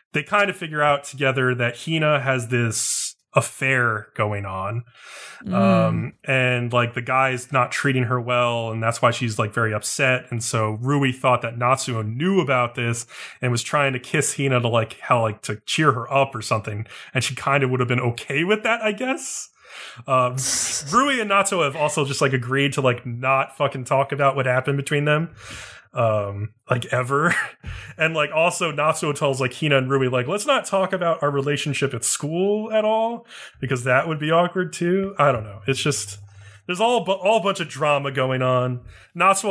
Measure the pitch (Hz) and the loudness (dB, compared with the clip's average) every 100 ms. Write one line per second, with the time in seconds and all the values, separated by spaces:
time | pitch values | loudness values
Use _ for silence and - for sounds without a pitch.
0 | _ 147 147 208 196 170 165 156 147 143 | _ -6 0 2 2 -2 -6 0 2 2
1 | - 131 139 127 127 123 120 - - 160 | -2 -2 0 2 2 2 -2 -4 -4 0
2 | 156 147 131 131 113 123 117 110 - - | 2 2 2 -2 0 0 0 -2 -4 -4
3 | - - _ - - - 135 131 120 107 | -6 -12 _ 0 0 -2 0 2 0 -2
4 | - - 107 101 98 95 95 113 - - | -6 -4 -2 -2 -6 -6 -6 -6 -8 -16
5 | - - - - - - 98 95 - - | -20 -20 -20 -14 -4 2 4 4 4 0
6 | 110 - - 131 127 123 120 120 120 123 | -4 -8 -2 0 2 0 0 2 2 -2
7 | 120 131 131 127 - 135 123 - 143 131 | -2 2 2 0 -2 0 2 0 0 2
8 | 117 123 117 123 120 117 113 110 113 117 | 2 0 0 2 2 0 -4 -2 -2 2
9 | 123 117 120 107 110 120 113 107 - - | 2 2 -2 -2 -2 0 0 0 -4 0
10 | 135 127 - 117 113 117 107 107 123 143 | 2 0 -2 -8 -4 -2 -2 -2 -2 0
11 | 135 123 131 123 117 117 123 131 - 117 | 0 0 2 2 0 -2 0 0 0 -4
12 | 107 120 170 196 139 127 120 123 117 117 | -4 -2 0 2 2 2 0 -2 -2 -2
13 | - - - - 127 117 - 151 139 127 | -6 -14 -16 -4 -2 -2 0 0 0 -2
14 | - 156 - - 139 127 120 117 110 - | -2 -2 0 0 0 2 2 0 0 -4
15 | - 123 110 104 - 107 - - 156 120 | 0 2 0 -4 -8 -10 -4 0 2 2
16 | 113 135 135 120 - 110 107 104 - - | 0 0 0 -2 -4 -4 -4 -8 -10 -14
17 | - 131 - 127 - 143 131 127 120 123 | -6 -4 -2 -2 0 2 2 0 0 0
18 | 120 - - 143 175 214 214 233 220 202 | 0 -2 -4 -2 0 0 0 -2 -2 -2
19 | 254 269 - - - _ - - - - | -4 -4 -6 -12 -12 _ -20 -18 -16 -12
20 | 120 131 123 127 127 - - - 139 208 | 0 2 2 0 -2 -2 -2 -4 -2 2
21 | 285 262 214 196 196 190 147 131 147 160 | 2 0 2 2 2 2 0 0 0 0
22 | 139 139 139 131 117 135 143 139 131 120 | -2 0 2 0 0 0 0 2 0 0
23 | 123 120 131 135 - - 143 139 123 135 | -4 -4 0 0 0 -2 -2 -2 -2 0
24 | 139 139 139 135 127 127 127 139 135 147 | 0 2 2 2 0 0 0 -2 -2 0
25 | 147 151 170 - - - - - - 135 | 2 0 0 -8 -18 -16 -16 -20 -10 -2
26 | 113 107 101 101 107 _ - 123 - 123 | 0 2 -2 -6 -8 _ -2 -2 0 -2
27 | 123 139 165 160 - - - - - - | 0 0 2 0 -4 -10 -14 -14 -12 -2
28 | 160 160 147 156 165 - 170 143 151 156 | 0 0 0 2 2 2 -2 0 0 2
29 | 160 139 147 131 127 - 156 139 127 135 | 0 0 0 0 -2 0 2 4 4 2
30 | 127 127 123 196 294 262 - 196 185 185 | 2 0 0 -2 2 0 2 0 0 0
31 | 175 160 147 139 139 143 151 135 135 117 | 0 0 0 0 0 -2 -2 -2 -2 -2
32 | - - 143 165 196 208 220 220 214 220 | -4 -4 -4 -2 0 0 0 0 2 2
33 | 226 233 - - - - 131 131 127 127 | 0 -4 -12 -20 -20 -8 -4 -2 2 2
34 | 165 156 151 165 175 185 175 - 175 190 | 2 -2 2 4 4 0 -4 -2 0 0
35 | 190 202 139 120 107 101 - 131 156 139 | 0 2 4 2 -2 -8 -4 0 0 -2
36 | - - - - - - - 180 226 240 | -4 -12 -18 -20 -20 -16 -8 0 2 2
37 | 180 190 185 220 196 190 156 123 147 143 | 2 0 2 2 2 -2 -4 -2 2 2
38 | 139 135 131 131 127 127 127 123 - - | 0 0 0 2 2 2 2 -4 -10 -20
39 | - 170 180 190 214 | -12 2 4 4 2